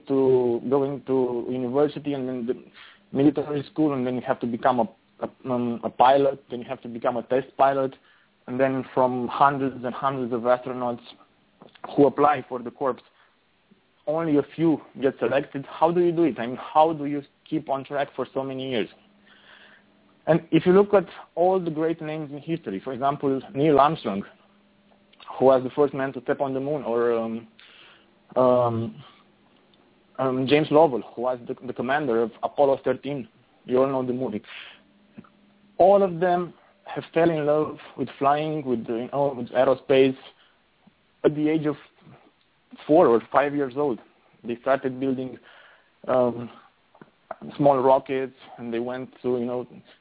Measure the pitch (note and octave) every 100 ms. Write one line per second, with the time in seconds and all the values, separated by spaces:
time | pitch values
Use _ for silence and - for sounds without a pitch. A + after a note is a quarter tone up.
0 | - C3+ C3 B2+ B2 A#2 B2 C#3 C#3 C#3
1 | B2 C3 B2 A#2+ A2 B2+ B2 C3+ D3 D3
2 | D3 C#3+ B2+ B2+ A#2 - - - - _
3 | _ C3+ C#3+ C#3+ C#3+ D3 C3+ - D#3 C3+
4 | B2+ B2+ C3+ B2+ A#2+ A2+ C3+ B2 G#2+ -
5 | _ _ A2 - C3 B2 A#2+ A#2 A2 -
6 | B2 C#3 C#3 C3+ - B2 A#2+ B2+ A#2+ A#2
7 | C3 A#2+ A2+ B2+ C3+ - C3+ C#3 C3+ -
8 | _ _ _ _ - B2 C3+ C3+ B2 C#3
9 | B2+ B2+ A#2+ - C#3+ C#3+ C3+ B2 B2 -
10 | C#3 C3+ A#2+ B2 A#2+ B2 C3 B2+ B2 A#2+
11 | - - _ _ _ _ - _ - -
12 | C#3 C#3+ D3 C#3+ - B2+ A#2+ - C#3 A2+
13 | _ _ _ _ _ _ _ _ _ _
14 | - D#3+ E3 D3 C#3 - E3 C#3 - -
15 | C3 C3 A#2+ C#3 D3 C#3 - - D#3+ F3
16 | F3 E3 E3 A#2+ A#2 B2 - D#3 D#3+ D#3
17 | C#3+ C#3+ C#3 _ _ D3+ D3+ C3+ B2+ C#3+
18 | C#3 - B2 C3+ C3+ C3 C3 A#2+ F2+ -
19 | _ _ _ _ _ - - - _ _
20 | _ _ - E3 - D#3+ F3+ F#3 G3+ G3+
21 | F3 - - - F3+ F#3+ E3+ D3+ D#3+ D#3+
22 | D#3 D#3 D3 C#3+ D3+ E3 - G2 C3 B2
23 | C#3 C#3+ C#3 C3+ - C3+ D#3 C#3 C#3+ D#3+
24 | A#2+ G2 - - _ _ _ _ _ _
25 | _ _ - - C3 C3 B2+ - C#3+ C#3+
26 | C3+ B2+ - C#3 C#3 C3 C#3 D3+ A2 A#2
27 | A#2+ A#2 A2+ A2+ - _ - - - _
28 | _ _ _ A#2+ B2+ B2 A#2+ A2+ A#2 D3
29 | - _ _ _ _ _ _ _ _ _
30 | _ - C3 B2+ C3 D3 C#3+ C#3+ D#3+ A#2
31 | - - B2 B2+ A#2+ B2+ B2+ B2 B2 C#3+
32 | C#3+ A2+ A#2 - - - C#3 C3 C3+ B2+
33 | C3+ C#3+ G#2+ _ _ _ - B2+ C3+ C3
34 | B2+ B2 B2+ G#2+ - - - - _ _
35 | _ - - _ _ _ _ - F3+ G3+
36 | G3 E3 F3+ F3 E3+ - _ _ - -
37 | - D#3+ E3+ D#3 D3 D3+ D3+ - - -
38 | C3+ - C#3 D3 D#3 D#3 C3+ A#2 A2+ A2+
39 | B2 C#3 C#3+ B2+ A#2+ B2 C3 C3 - C3+
40 | C3+ C3 - _ _ _ _ _ _ _
41 | _ _ D#3 D3 D3+ D#3+ D3 C#3 - _
42 | - - _ _ _ _ _ - - D#3
43 | D3+ A#2 - C#3 C#3+ C#3+ C3+ B2+ D3 G#2+
44 | - _ _ _ A2+ A#2 C3+ C3+ C3+ B2+
45 | C3+ C3 B2+ A#2 - - - _ _ _
46 | - B2+ B2 A#2+ A#2+ - _ _ _ _
47 | - _ - - - - C#3+ C3+ C3 C3+
48 | C#3 C3 C3 - - - A#2+ A#2 A#2+ B2+
49 | B2+ - B2 B2 A#2+ B2 A#2+ - - _